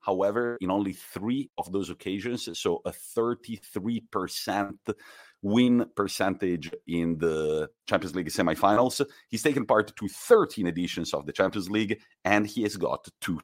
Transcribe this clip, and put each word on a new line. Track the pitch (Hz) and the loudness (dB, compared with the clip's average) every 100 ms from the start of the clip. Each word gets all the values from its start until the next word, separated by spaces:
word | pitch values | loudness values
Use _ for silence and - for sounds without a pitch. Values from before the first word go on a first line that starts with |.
however, | - 95 98 107 120 120 | -2 0 2 2 -2 -2
in | 92 | 0
only | 98 98 | 0 0
three | 90 - 98 107 135 131 - | -4 -10 -8 -4 -2 -4 -8
of | 87 | -6
those | 98 87 | -4 -4
occasions, | 87 95 98 113 120 - 85 | -6 -6 -4 -4 -6 -8 -4
so | 95 85 | 0 0
a | 90 | -4
thirty-three | - - - 117 120 - 110 - 104 101 117 - | -10 -8 -2 0 -2 -8 -12 -8 -6 -4 -4 -4
percent | 101 92 - - 98 101 101 - 104 - - - _ | -4 -4 -6 -4 -2 -2 -6 -8 -8 -10 -20 -20 _
win | 101 113 123 120 120 | 0 4 6 4 2
percentage | - 98 - 98 92 92 87 76 - - | -2 -2 0 -2 0 0 -2 -4 -12 -4
in | 85 85 80 | 0 0 2
the | 82 78 76 78 76 _ - | 0 2 0 0 -2 _ -2
Champions | - 92 82 | -2 -2 -6
League | 80 | -4
semifinals. | - 87 80 98 107 127 - 139 - - | 0 0 4 4 6 4 2 -4 -6 -8
He's | 117 | 0
taken | 151 135 113 | 2 2 4
part | 110 107 | 4 2
to | - 101 | -2 -10
thirteen | - - 226 160 - 87 | -4 6 6 6 0 -2
editions | 85 85 - 85 | 0 -2 -4 -4
of | 71 73 | -4 -4
the | |
Champions | - 95 104 90 | 0 0 0 -2
League, | 107 107 107 _ _ | 0 0 -4 _ _
and | 95 104 104 | 2 2 2
he | 120 | 0
has | 104 98 | -2 0
got | 78 71 - - | -2 -2 -8 -10
two | - 80 | -6 -6